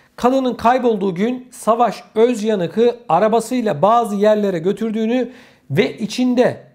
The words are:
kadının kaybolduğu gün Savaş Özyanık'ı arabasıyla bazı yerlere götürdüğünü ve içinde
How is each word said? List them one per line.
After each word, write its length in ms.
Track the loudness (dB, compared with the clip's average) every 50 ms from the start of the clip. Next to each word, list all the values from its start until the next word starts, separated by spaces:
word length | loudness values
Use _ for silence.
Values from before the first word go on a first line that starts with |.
| _ _ _
kadının 380 | -2 0 2 2 2 0 -2 -2
kaybolduğu 600 | 0 2 2 2 2 2 0 0 0 -2 -4 -2
gün 340 | -2 -2 -2 -4 -6 -10 -16
Savaş 540 | -20 -4 -2 0 0 2 0 0 -2 -6 -14 -6 0
Özyanık'ı 800 | 2 2 2 2 0 -2 -2 -2 -2 -2 -2 0 0 0 0 0 -2 -2 0
arabasıyla 720 | 2 2 2 2 2 0 0 -2 -2 -2 -2 -2 0 2
bazı 340 | 2 2 4 2 2 0 -2
yerlere 420 | 0 2 2 2 2 0 -2 -2 -2
götürdüğünü 720 | -2 -4 -4 -2 -4 -4 -4 -2 -2 -2 0 -2 -2 -4 -8 -14 -20 -20 _ _ _ -4
ve 280 | 0 0 0 0 -2 -6
içinde 680 | -8 -6 -4 -2 0 0 2 2 2 2 0 -4 -10 -20 _